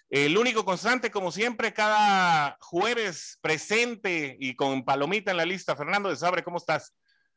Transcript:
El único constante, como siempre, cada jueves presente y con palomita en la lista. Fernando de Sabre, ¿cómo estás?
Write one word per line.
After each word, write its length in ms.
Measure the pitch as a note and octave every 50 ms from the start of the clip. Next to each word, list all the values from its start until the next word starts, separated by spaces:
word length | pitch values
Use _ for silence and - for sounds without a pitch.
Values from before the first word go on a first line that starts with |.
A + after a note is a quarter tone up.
| _ _
El 260 | - C#3 C#3+ D3 E3+
único 260 | G#3 A#3+ B3+ A3+ A3 F#3
constante, 460 | F#3+ F3+ D#3 E3+ A3 B3+ B3+ B3 A3+
como 220 | - G#3 F#3 E3+
siempre, 420 | D#3 F#3+ A3+ B3 A#3 A3 A3+ G#3+ -
cada 840 | - G#3+ G#3+ G#3+ G#3+ G#3 G3+ G3 F#3+ F3+ F3 E3 D3+ D3 C#3 - -
jueves 760 | - - E3+ F3 G3 A3+ A#3+ A#3 A3 F#3+ D#3+ - - - - -
presente 960 | - D#3 D#3+ D3+ - - G#3 A3+ A#3+ A#3+ A#3 G3 - F#3+ F3 D#3+ D3 C3+ B2 -
y 160 | C3+ C3 B2
con 300 | - C#3+ C#3 C3+ C3 A#2+
palomita 460 | C#3+ C#3 C#3 C#3+ D#3+ G3 A3 F#3+ G3+
en 60 | F#3
la 80 | E3+ E3
lista. 300 | F3 F#3+ F3 - - D3
Fernando 340 | C3+ D3 D#3 F#3+ G#3 G3+ F#3+
de 60 | D3
Sabre, 280 | B2 D#3+ F3 F3+ E3+ E3+
¿cómo 140 | F3 F3
estás? 360 | E3+ - - D#3 C#3+ - - _ _ _ _ _ _ _ _ _